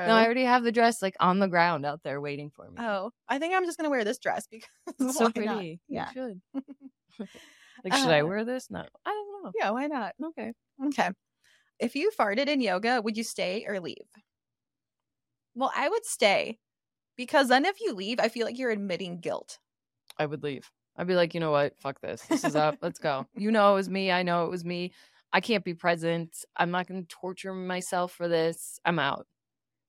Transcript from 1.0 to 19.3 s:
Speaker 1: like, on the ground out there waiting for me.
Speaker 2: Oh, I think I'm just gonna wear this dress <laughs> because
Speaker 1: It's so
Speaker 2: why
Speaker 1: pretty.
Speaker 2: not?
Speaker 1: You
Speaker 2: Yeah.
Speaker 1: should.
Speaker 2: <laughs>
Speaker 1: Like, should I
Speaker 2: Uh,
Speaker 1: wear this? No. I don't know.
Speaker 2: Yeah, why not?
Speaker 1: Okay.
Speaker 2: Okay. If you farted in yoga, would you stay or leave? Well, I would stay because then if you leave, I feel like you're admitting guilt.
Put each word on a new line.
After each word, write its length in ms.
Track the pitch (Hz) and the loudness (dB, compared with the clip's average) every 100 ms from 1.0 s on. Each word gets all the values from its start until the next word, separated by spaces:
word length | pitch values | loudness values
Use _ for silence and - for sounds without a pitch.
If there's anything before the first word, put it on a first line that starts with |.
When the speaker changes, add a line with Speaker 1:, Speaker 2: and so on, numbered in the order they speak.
Speaker 1:
like, 140 | 190 - | -2 2
on 200 | 175 185 | 4 4
the 80 | 196 | 4
ground 360 | 175 170 160 143 | 4 4 2 -2
out 180 | 151 | -6
there 180 | 151 139 | -6 -6
waiting 300 | 143 143 147 | -6 -8 -10
for 180 | - - | -16 -18
me. 60 | - | -8
Speaker 2:
Oh, 340 | 233 202 202 - - | -4 -4 -6 -12 -6
I 120 | 269 | -4
think 160 | 330 370 | 0 0
I'm 100 | 359 | -2
just 120 | 311 | -2
gonna 120 | 311 | -2
wear 140 | 277 208 | 0 0
this 140 | 254 | -2
dress 280 | - - - | -4 -4 -6
<laughs> 40 | |
because 180 | 220 - _ - - | -16 -20 _ -16 -4
Speaker 1:
It's 180 | 254 269 | -2 2
so 80 | 226 | 2
Speaker 2:
why 60 | |
Speaker 1:
pretty. 160 | 240 214 | 2 -2
Speaker 2:
not? 180 | 214 175 | -4 -6
Speaker 1:
You 120 | 170 - | -12 -8
Speaker 2:
Yeah. 220 | 277 - | -6 -6
Speaker 1:
should. 280 | 254 254 185 - | -8 -10 -10 -12
Speaker 2:
<laughs> 760 | 269 262 269 277 - _ - 202 - - _ - - | -12 -12 -16 -20 -20 _ -16 -14 -16 -20 _ -20 -14
Speaker 1:
Like, 100 | 190 | -2
should 160 | 262 269 | 2 4
I 100 | 151 | 4
Speaker 2:
Uh, 40 | 151 | 4
Speaker 1:
wear 180 | 202 226 | 0 -4
this? 240 | 254 - | -6 -8
No. 160 | 185 - _ - | -10 -12 _ -6
I 40 | |
don't 340 | 427 403 403 | -6 -8 -12
know. 80 | 302 427 | -8 -2
Speaker 2:
Yeah, 120 | 226 | 0
why 160 | 226 285 | 0 -2
not? 260 | 285 196 - | -4 -6 -8
Speaker 1:
Okay. 300 | 302 320 226 233 _ - 277 | -10 -10 -12 -12 _ -6 -4
Speaker 2:
Okay. 220 | 277 175 190 _ _ _ _ _ - | 0 -2 -4 _ _ _ _ _ -6
If 160 | 233 277 | -4 -2
you 160 | 392 - | -2 0
farted 300 | 214 208 277 | 0 2 0
in 140 | 294 | 0
yoga, 400 | 226 180 226 247 | 0 0 0 0
would 160 | 214 220 | -2 -4
you 60 | |
stay 420 | 226 - 180 196 - | -6 -4 -4 -4 -6
or 120 | 196 | -6
leave? 180 | 160 - - _ _ _ _ _ _ _ _ _ _ _ _ _ _ 240 | -8 -12 -18 _ _ _ _ _ _ _ _ _ _ _ _ _ _ -4
Well, 160 | 262 - | -2 0
I 140 | 285 | 0
would 160 | 440 - | 0 -2
stay 520 | - 214 190 - 226 _ _ _ _ _ - | 2 4 4 2 -6 _ _ _ _ _ -14
because 340 | 247 302 262 | 2 4 6
then 160 | 254 330 | 6 4
if 140 | 392 | 0
you 120 | 427 | -4
leave, 260 | 208 196 240 | -4 -4 0
I 100 | 233 | 0
feel 160 | 240 220 | 0 -4
like 100 | 233 | -2
you're 140 | 254 | -2
admitting 480 | 214 202 170 185 175 | -2 -4 -6 -6 -8
guilt. 400 | 165 | -6